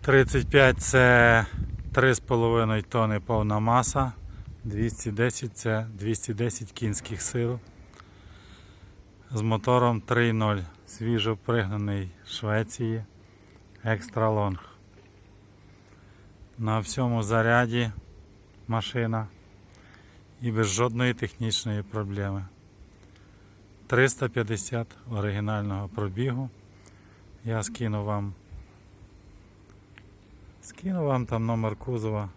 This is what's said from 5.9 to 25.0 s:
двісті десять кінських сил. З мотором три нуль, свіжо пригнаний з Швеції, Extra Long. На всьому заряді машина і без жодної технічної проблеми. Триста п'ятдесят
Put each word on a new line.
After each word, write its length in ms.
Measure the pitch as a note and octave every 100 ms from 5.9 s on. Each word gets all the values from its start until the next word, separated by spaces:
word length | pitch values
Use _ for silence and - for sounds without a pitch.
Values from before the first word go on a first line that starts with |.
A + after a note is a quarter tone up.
двісті 400 | G2+ G#2 A2 -
десять 380 | G#2 A#2 - G#2
кінських 500 | - A2+ G2 - G2
сил. 380 | - B2 A#2+ B2 - - - - - - - - - - - - - - - - -
З 100 | A#2
мотором 600 | A2 A2 A2 B2 A#2+ A2+
три 320 | - A#2+ A#2+
нуль, 260 | A2 G#2+ G2+ E2+ - -
свіжо 500 | - A2+ A#2 G#2+ G#2+
пригнаний 720 | - A#2 F#2+ G#2 G2+ G2+ F#2 - -
з 40 |
Швеції, 720 | - G#2+ G#2+ A2 - A2+ A2+ G#2+ - - - - - - - A2+
Extra 280 | G#2+ -
Long. 440 | A#2+ A2 G#2+ G#2 F#2 - - - - - - - - - - - - - - - - - - - -
На 220 | A2 A2
всьому 440 | G#2 - B2 A#2
заряді 680 | G#2 A2+ A2+ A#2 A#2+ A#2+ A#2 G2+ - - - - - - -
машина 600 | A2+ - B2 A2+ A2+ G#2+ - - - - - - - - - - -
і 100 | A#2+
без 160 | A2 G#2+
жодної 460 | F#2 B2 A#2 B2
технічної 680 | A#2 A2 - A2+ - A#2 G#2
проблеми. 640 | G2+ G#2+ G2+ G2+ G2+ G2 F#2 - - - - - - - - - - - - - -
Триста 420 | B2 C3 - B2+
п'ятдесят 580 | B2 G#2+ A2 - A#2+ A#2 -